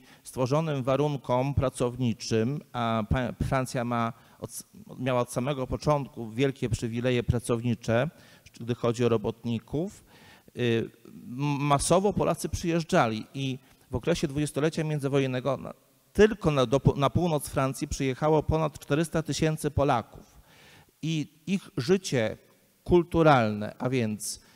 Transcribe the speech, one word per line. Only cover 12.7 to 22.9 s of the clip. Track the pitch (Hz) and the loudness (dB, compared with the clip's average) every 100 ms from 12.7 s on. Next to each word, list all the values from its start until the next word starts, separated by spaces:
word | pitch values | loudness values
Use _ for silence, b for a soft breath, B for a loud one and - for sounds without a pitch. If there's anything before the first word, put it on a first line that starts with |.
| 170 156 175 120 110 - | -2 2 2 2 -2 -8
i | 139 135 127 b b b | -6 -6 -6 b b b
w | 127 | -4
okresie | - 175 156 | 0 0 -2
dwudziestolecia | 139 151 139 160 165 | -2 -2 0 -2 0
międzywojennego | 156 151 135 139 135 127 139 131 | -4 -2 0 0 0 -2 -4 -4
na, | - - _ _ _ | -8 -16 _ _ _
tylko | - 214 190 160 | 6 6 6 2
na, | 143 123 | 2 4
do, | 139 - 139 | 4 4 4
na | 135 | 2
północ | - 175 151 - | 2 0 0 -2
Francji | 147 135 135 147 | -2 -2 -2 -6
przyjechało | - 135 127 156 156 | -2 -2 0 2 2
ponad | 147 156 156 - | 2 0 -2 -6
czterysta | - 147 170 165 | -2 0 0 -2
tysięcy | 156 135 156 156 151 | -2 0 0 0 -2
Polaków. | 143 143 120 - - - - B B B B B _ | 0 2 2 -2 -12 -20 -20 B B B B B _
I | 156 160 135 _ - | -4 -2 -4 _ -4
ich | 190 - - | -4 -4 -4
życie | 123 190 - 131 110 - _ _ _ _ | 2 2 2 -2 -2 -4 _ _ _ _
kulturalne, | - | 4